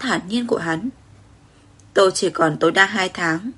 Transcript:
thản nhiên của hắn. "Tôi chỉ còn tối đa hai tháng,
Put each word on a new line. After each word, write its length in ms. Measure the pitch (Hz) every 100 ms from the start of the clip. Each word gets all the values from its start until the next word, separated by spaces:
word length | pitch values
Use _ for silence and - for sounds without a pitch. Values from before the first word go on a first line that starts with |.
thản 200 | 262 175 175
nhiên 180 | 240 240
của 120 | 208
hắn. 300 | 165 160 247 - - - - - _ _ _ - -
"Tôi 160 | 190 190
chỉ 160 | - 180
còn 260 | 156 160 151
tối 160 | 165
đa 140 | 180 196
hai 220 | 202 185
tháng, 420 | 190 170 165 226